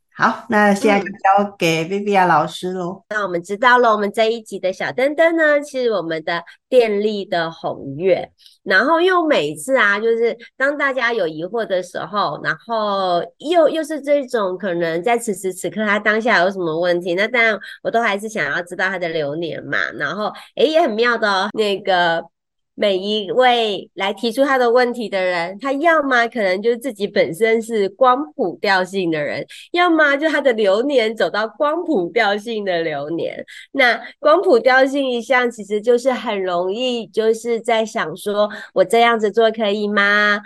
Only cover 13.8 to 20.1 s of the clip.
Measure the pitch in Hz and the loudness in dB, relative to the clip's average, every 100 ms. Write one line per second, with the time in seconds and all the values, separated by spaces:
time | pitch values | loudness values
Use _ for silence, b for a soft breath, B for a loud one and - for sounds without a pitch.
13.8 | 311 302 277 285 247 233 190 180 196 170 | -4 -4 0 0 0 -2 -2 -4 -4 -2
14.8 | 165 170 180 233 226 185 190 180 175 185 | -2 -2 0 0 -2 -6 -6 -6 -8 -4
15.8 | 214 208 214 220 226 190 185 190 170 160 | -2 0 0 0 2 2 2 0 -4 0
16.8 | 180 175 180 180 214 240 226 196 B B | 0 0 -2 -2 0 0 0 0 B B
17.8 | 190 226 226 202 220 214 143 160 175 180 | -2 0 0 -2 -6 -6 -4 -4 -6 -4
18.8 | 190 185 170 160 143 160 160 - 135 104 | -4 -4 -4 -4 -4 -4 -6 -8 -6 -4
19.8 | 71 117 147 | -4 -4 -6